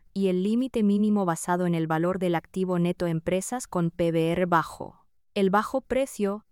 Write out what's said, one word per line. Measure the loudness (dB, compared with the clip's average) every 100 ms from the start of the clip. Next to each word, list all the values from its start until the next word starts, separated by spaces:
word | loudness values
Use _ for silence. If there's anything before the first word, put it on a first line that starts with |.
| _
y | -2 0
el | 2
límite | 0 0 -2 0
mínimo | 2 2 2 2
basado | 0 -2 -2 0 0
en | 0
el | 0
valor | 0 0 0
del | 0 -2
activo | -4 -4 -2 0
neto, | 0 0 -2
empresas | -2 -2 -2 -2 -8 -4
con | -2 -2
P | 0 0
B | 2 2
R | 2 2
bajo. | 2 0 -8 -14 -16 _ _ _
El | 0 2
bajo | 2 0 -4
precio | -2 -2 -2 -2 -4 -4 -6